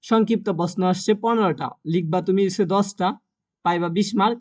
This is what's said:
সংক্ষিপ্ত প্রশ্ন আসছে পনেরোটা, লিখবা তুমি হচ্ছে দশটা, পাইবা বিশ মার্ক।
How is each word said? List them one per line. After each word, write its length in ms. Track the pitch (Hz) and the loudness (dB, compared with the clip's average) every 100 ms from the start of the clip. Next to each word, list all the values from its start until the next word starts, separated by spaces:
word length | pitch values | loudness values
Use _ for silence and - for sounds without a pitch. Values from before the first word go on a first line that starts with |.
সংক্ষিপ্ত 440 | - 226 220 226 - | 2 2 2 0 0
প্রশ্ন 320 | 170 180 185 | -2 -4 0
আসছে 320 | 185 185 - | 0 0 0
পনেরোটা, 560 | 214 226 226 196 131 131 - 156 | 0 2 0 0 -2 -6 -10 -2
লিখবা 360 | 170 160 180 | -2 0 -2
তুমি 180 | 180 190 | 0 0
হচ্ছে 200 | 196 190 | 0 0
দশটা, 440 | 185 196 196 - 185 285 _ _ _ _ | 0 0 0 -2 -4 -4 _ _ _ _
পাইবা 240 | 175 175 175 | -2 0 0
বিশ 260 | 170 196 | 0 0
মার্ক। 240 | 202 202 240 | 2 0 0